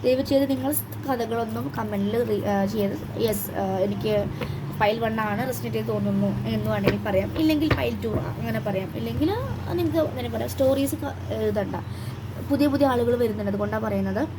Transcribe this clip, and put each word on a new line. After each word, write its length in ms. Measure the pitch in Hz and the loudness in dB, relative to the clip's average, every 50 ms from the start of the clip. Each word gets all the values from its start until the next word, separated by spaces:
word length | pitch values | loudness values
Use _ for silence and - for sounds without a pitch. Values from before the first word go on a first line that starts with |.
| - | 4
ദയവ് 180 | 247 254 254 | 2 2 2
ചെയ്ത് 300 | 269 - 285 269 277 269 | 2 2 4 4 4 4
നിങ്ങൾ 220 | 269 254 254 269 294 - - - - - - 269 | 0 0 0 -2 -2 -2 -4 -6 -10 -8 -2 -2
കഥകളൊന്നും 600 | 262 233 233 220 226 233 233 220 220 233 247 277 - 247 | -2 -2 0 -2 -2 -2 -2 -2 -4 -4 -4 -4 -4 -4
കമന്റിൽ 460 | 226 208 208 196 196 202 220 233 240 | -4 -2 -2 0 0 2 2 2 2
re-, 220 | 220 214 202 202 | 2 0 0 0
ആ, 200 | 202 202 196 196 | 0 2 2 2
ചെയ്ത്, 560 | 196 220 220 202 196 202 - - - - - | 2 2 0 0 0 0 -4 -6 -6 -2 0
"യെസ്, 300 | 220 220 208 - - - | 0 0 0 0 -2 -4
ആ, 260 | - - 196 190 190 190 | -4 -2 -2 0 0 0
എനിക്ക് 480 | 190 202 202 196 - 214 214 208 202 196 - - - - - - - - - - | 0 0 0 -2 0 2 2 2 0 0 -4 -4 -4 -4 -4 -6 -6 -6 -2 0
പൈൽ 180 | 220 208 220 233 | 2 2 2 2
വൺ 200 | 226 220 220 220 | 0 -2 0 0
ആണ് 280 | 220 214 202 208 247 254 | 0 0 0 -2 -2 -2
റെസൊനേറ്റ് 280 | 247 - - 233 220 | -4 -4 -4 -4 -4
ചെയ്ത് 120 | 220 214 220 | -2 -2 -2
തോന്നുന്നു" 400 | 220 208 202 202 196 196 202 202 | -2 0 0 2 2 2 2 2
എന്ന് 440 | 196 - - 226 226 220 214 214 | 0 0 -2 -2 -2 0 0 0
വേണമെങ്കിൽ 320 | 214 208 196 196 196 202 - | 0 2 4 2 2 2 0
പറയാം. 320 | 214 196 190 196 - - - | 2 2 2 2 2 0 2
ഇല്ലെങ്കിൽ 360 | 320 311 311 294 311 302 - | 4 4 4 4 4 2 2
പൈൽ 280 | - 262 240 240 202 196 | 2 2 0 -2 -2 -2
ടു 40 | 226 | -2
അങ്ങനെ 520 | - - - - - - 226 226 220 220 | -2 -2 -2 -2 -4 -4 -4 -2 -2 -2
പറയാം. 380 | - 214 196 190 190 - - - | -2 -2 -2 -2 -4 -4 -6 -6
ഇല്ലെങ്കിൽ 360 | 226 233 247 - 302 330 403 466 - 571 - - - - | -4 -2 0 0 2 2 2 0 -2 -4 -4 -6 -4 -4
നിങ്ങൾക്ക് 380 | 349 349 349 311 294 330 311 302 | -2 0 0 2 2 2 2 2
അങ്ങനെ 200 | - 254 240 233 | 0 -4 -4 -4
പറയാം. 200 | 226 220 233 240 | -2 -2 -4 -4
സ്റ്റോറീസ് 460 | - - 269 262 269 277 277 269 311 | 0 2 4 4 4 4 2 0 0
ക-, 380 | 294 - 277 254 - - - 208 | -2 -4 -6 -6 -6 -6 -6 -2
എഴുതണ്ട. 420 | 220 220 214 202 214 196 185 190 175 - - - - - - - - - - - - - - | 0 0 0 2 0 0 -2 -4 -6 -6 -6 -8 -8 -8 -8 -8 -8 -10 -10 -8 -8 -2 0
പുതിയ 160 | 285 247 285 294 | 2 4 4 4
പുതിയ 200 | 269 269 285 269 | 6 6 4 4
ആളുകൾ 280 | 247 240 240 233 240 | 4 4 4 4 4
വരുന്നുണ്ട്, 360 | 240 240 220 208 208 208 196 | 4 2 2 0 0 -2 -2
അതുകൊണ്ടാണ് 320 | 196 202 208 208 220 220 220 | 0 0 0 0 0 -2 -2
പറയുന്നത്. 440 | 220 202 196 196 196 190 214 285 - - | 0 0 0 0 0 0 0 -2 -2 -4